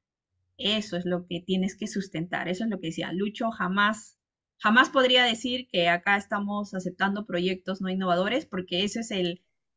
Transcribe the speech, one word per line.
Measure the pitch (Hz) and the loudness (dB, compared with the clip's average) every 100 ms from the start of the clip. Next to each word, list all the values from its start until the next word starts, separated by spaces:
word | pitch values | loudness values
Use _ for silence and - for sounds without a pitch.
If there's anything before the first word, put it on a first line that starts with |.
| _ _ _ _ _ - | _ _ _ _ _ -6
eso | 196 214 208 175 | -2 0 -2 -4
es | |
lo | 180 180 180 | -2 -2 -2
que | 175 | -6
tienes | - 190 190 - | -2 0 0 -2
que | 214 | -6
sustentar. | 202 190 160 175 - 170 | -6 -6 -6 -4 -4 -4
Eso | 185 | -4
es | 226 | -2
lo | 190 | -4
que | 165 | -6
decía | 170 156 | -6 -4
Lucho. | 170 208 214 226 | -4 -4 -4 -4
Jamás, | 226 180 196 208 220 - _ _ _ _ - | -2 -2 2 2 0 -8 _ _ _ _ -2
jamás | 214 233 - | 4 6 6
podría | 269 254 254 | 6 6 6
decir | 247 226 247 254 254 | 4 0 -4 -6 -2
que | 185 170 | 0 2
acá | 175 202 202 | 2 2 0
estamos | - 208 202 208 202 | 0 -4 -2 -4 -4
aceptando | 185 180 180 196 202 208 | -6 -6 -2 0 0 -2
proyectos | 175 180 185 - 190 | 0 0 -2 -4 -4
no | 185 | -2
innovadores, | 185 185 175 196 254 - | -2 2 2 2 0 -2
porque | 185 180 175 | -6 -4 -2
ese | 202 233 | -2 -4
es | 226 | -4
el, | 196 175 175 _ _ _ | -2 -2 -4 _ _ _